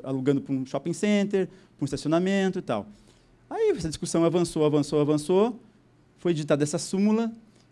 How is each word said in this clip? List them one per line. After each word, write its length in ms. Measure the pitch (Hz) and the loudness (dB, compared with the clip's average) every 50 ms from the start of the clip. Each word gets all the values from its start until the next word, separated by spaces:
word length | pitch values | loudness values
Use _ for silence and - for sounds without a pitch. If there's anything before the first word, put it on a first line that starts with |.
| - | -8
alugando 360 | 131 135 131 131 143 139 135 | -6 -6 -2 0 0 0 0
pra 120 | 139 - 135 | 0 -4 -4
um 120 | 131 131 | -4 -4
shopping 280 | - - 143 - 170 165 | -4 -6 -6 -4 -4 -6
center, 560 | - 214 208 208 202 196 202 202 190 185 - | -2 0 2 2 2 2 2 0 -2 -2 -2
pra 340 | - - - _ _ - 151 | -6 -20 -20 _ _ -6 -4
um 20 | |
estacionamento 760 | 131 143 135 - 151 160 170 180 190 196 196 190 190 185 185 | -4 -4 -4 -2 0 0 2 2 2 2 2 0 0 -2 -4
e 40 | - | -4
tal." 240 | - 120 104 98 - - - _ - - _ _ _ _ _ _ - | -2 -4 -4 -4 -8 -16 -20 _ -20 -20 _ _ _ _ _ _ -10
Aí 200 | 311 415 453 427 | -4 0 0 0
essa 180 | 339 214 165 156 | 0 0 -2 -6
discussão 360 | 147 - 185 170 - 165 165 | -6 -6 -8 -4 0 2 2
avançou, 400 | 165 156 180 175 170 - 165 151 | 4 2 2 0 0 0 0 2
avançou, 360 | 151 151 147 143 143 160 147 | 2 2 2 0 2 0 0
avançou, 600 | 147 147 151 147 147 - 180 190 214 247 - - - - _ _ _ _ _ _ _ _ _ _ | 2 2 0 0 0 2 2 4 4 2 0 -6 -16 -20 _ _ _ _ _ _ _ _ _ _
foi 140 | - 180 170 | -2 -2 -2
editada 300 | 151 156 151 156 139 147 | -2 0 0 0 0 0
essa 160 | 147 - 170 | -2 -2 -6
súmula, 540 | - - - 190 202 214 214 226 226 226 226 - - _ _ _ _ _ | -6 -4 -2 2 2 2 2 2 0 -2 -6 -10 -20 _ _ _ _ _